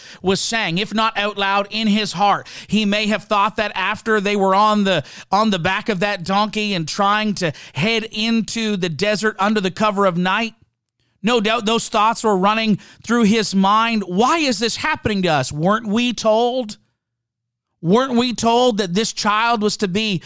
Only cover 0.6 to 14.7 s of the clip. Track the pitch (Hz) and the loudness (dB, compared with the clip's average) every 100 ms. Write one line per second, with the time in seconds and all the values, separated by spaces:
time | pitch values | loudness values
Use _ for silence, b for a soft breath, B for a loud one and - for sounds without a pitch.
0.6 | 196 165 214 208 220 214 208 196 196 202 | -2 -2 -2 0 0 0 -4 -2 0 0
1.6 | 202 214 226 208 208 165 202 165 - B | -2 -2 0 0 0 0 2 2 -2 B
2.6 | B 208 208 208 214 208 - 208 208 214 | B 0 0 0 0 -4 -2 0 0 0
3.6 | 208 185 185 214 - 214 196 208 190 190 | -4 -2 -4 -4 -2 0 0 0 2 4
4.6 | 214 214 196 175 B B B 196 220 190 | 4 4 2 0 B B B 0 2 0
5.6 | 170 196 220 196 202 202 170 196 214 214 | 0 -2 -2 -2 -2 -2 -2 0 0 -2
6.6 | 208 190 156 - 196 208 214 175 170 B | -4 -4 -4 0 2 2 0 -2 -4 B
7.6 | B - 202 226 220 214 226 233 208 233 | B -4 0 0 -4 -4 -2 0 -2 -4
8.6 | 220 208 175 143 208 214 214 214 202 214 | -2 -2 -4 -2 -2 0 -2 0 0 0
9.6 | 185 - 214 196 196 175 180 202 226 - | -2 0 -2 2 0 2 -2 -2 -4 -10
10.6 | _ _ _ _ _ _ 196 240 208 233 | _ _ _ _ _ _ 0 0 2 0
11.6 | 208 226 - 220 214 226 226 196 196 220 | 0 -2 0 2 2 2 0 2 2 2
12.6 | 220 196 B B - 240 214 226 214 190 | 0 0 B B -2 2 4 4 2 2
13.6 | 190 214 226 226 180 180 247 339 285 185 | 4 4 2 -2 -2 0 2 2 0 0
14.6 | 226 | -2